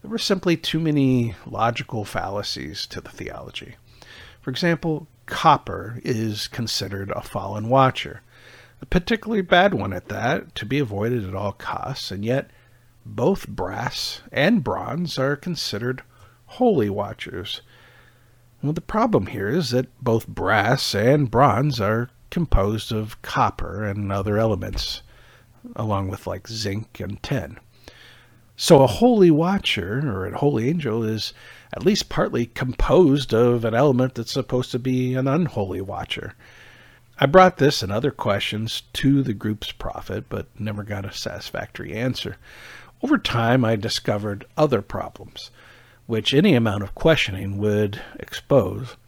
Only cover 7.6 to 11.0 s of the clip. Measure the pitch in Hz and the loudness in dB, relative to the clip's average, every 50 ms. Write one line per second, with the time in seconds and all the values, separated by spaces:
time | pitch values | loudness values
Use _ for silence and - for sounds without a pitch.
7.6 | 107 113 127 135 135 127 - - - - - - _ _ _ - - - - - | -2 2 4 6 4 4 2 -2 -10 -12 -14 -16 _ _ _ -20 -20 -20 -20 -20
8.6 | - - _ - - _ - 180 175 - 226 220 - 214 226 202 190 - 185 175 | -20 -20 _ -20 -6 _ 0 0 2 0 -4 -4 -2 -4 -2 -2 2 4 6 6
9.6 | 190 202 185 113 98 101 92 90 - - 104 - 113 123 160 - - - - - | 6 4 2 0 -2 -4 -6 -6 -8 -8 -6 -2 -2 0 -2 -2 -4 -10 -12 -12
10.6 | 120 107 131 147 143 107 104 98 | -6 -4 -2 -2 -2 -2 -4 -4